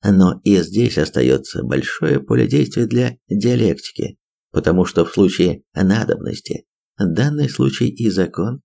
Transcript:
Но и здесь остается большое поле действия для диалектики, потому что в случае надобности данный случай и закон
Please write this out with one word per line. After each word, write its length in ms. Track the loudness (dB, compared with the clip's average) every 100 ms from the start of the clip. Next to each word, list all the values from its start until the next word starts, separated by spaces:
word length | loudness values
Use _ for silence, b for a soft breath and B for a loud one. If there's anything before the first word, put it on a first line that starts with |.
Но 380 | 2 4 4 2
и 120 | 2 2
здесь 420 | 2 0 0 0
остается 640 | -2 0 2 2 -2 -8
большое 580 | -4 -4 -4 -4 -2 -2
поле 280 | 0 0 2
действия 380 | 0 0 -2 -2
для 300 | 0 -2 -4 _
диалектики, 880 | -2 0 2 0 -2 -8 -10 -10 -10 _ _ _
потому 340 | -4 0 2
что 200 | 2 0
в 80 | -2
случае 500 | 2 2 4 0 0 _
надобности 920 | -2 2 2 0 -4 -4 -10 -10 -12 _ _ _ _
данный 500 | -2 0 0 0 -4
случай 400 | 0 -2 0 -4
и 220 | -2 -2
закон 520 | 0 -2 -2 -6 -6